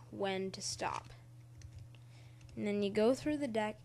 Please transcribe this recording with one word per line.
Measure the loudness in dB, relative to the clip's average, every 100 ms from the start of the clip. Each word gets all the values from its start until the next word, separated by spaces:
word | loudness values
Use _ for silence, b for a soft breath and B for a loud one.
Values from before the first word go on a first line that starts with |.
| -6
when | -2 2 2 0
to | -2
stop." | -4 -2 0 -2 -4 -12 -16 -18 -18 -14 -14 -12 -14 -16 B B B B B
And | -2 2
then | 4
you | 4
go | 6 6
through | 6 2 2
the | 2
deck | 2 2 -2